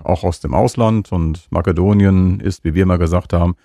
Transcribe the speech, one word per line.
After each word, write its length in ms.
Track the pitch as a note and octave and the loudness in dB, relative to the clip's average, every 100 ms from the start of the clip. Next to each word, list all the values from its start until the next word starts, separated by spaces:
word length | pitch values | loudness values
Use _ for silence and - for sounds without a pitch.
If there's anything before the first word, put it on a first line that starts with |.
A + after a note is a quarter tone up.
auch 220 | - F2+ | -4 -2
aus 160 | F2+ E2 | -2 -6
dem 120 | - | -4
Ausland. 600 | D#2+ A#2+ - A2+ A2 G2 | 0 0 0 0 0 -2
Und 340 | F2+ D#2+ D#2+ - | -2 -2 -4 -6
Makedonien 880 | E2 F2 E2+ F#2 G#2 G2 F#2 F#2 F#2+ | -4 -2 0 2 2 4 4 2 0
ist, 240 | G2 - | -4 -6
wie 100 | E2 | -4
wir 80 | D#2+ | 0
immer 160 | F#2 F2+ | 0 0
gesagt 340 | E2+ F2 - | 0 -2 -2
haben, 220 | E2+ F2 F2 | 0 0 -2